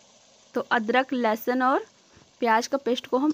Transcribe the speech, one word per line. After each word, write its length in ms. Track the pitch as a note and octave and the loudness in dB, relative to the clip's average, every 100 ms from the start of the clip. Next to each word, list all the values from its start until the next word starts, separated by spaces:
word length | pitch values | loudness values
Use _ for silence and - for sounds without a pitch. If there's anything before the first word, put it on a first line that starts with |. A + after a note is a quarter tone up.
| _ _ _ _ _ B3 | _ _ _ _ _ -8
तो 60 | |
अदरक, 500 | - A#3+ G#3+ B3+ C4 | -2 -2 2 0 0
लहसुन 480 | B3+ A#3 A3 - B3+ | 0 0 -2 -2 0
और 220 | B3+ D4+ A4 _ _ - - _ | 2 0 -2 _ _ -20 -20 _
प्याज 260 | A#3 A3 B3 | 0 0 0
का 100 | C#4 | -4
पेस्ट 280 | A#3 B3 - | -2 -4 -2
को 100 | B3+ | 0
हम 160 | D4 | 0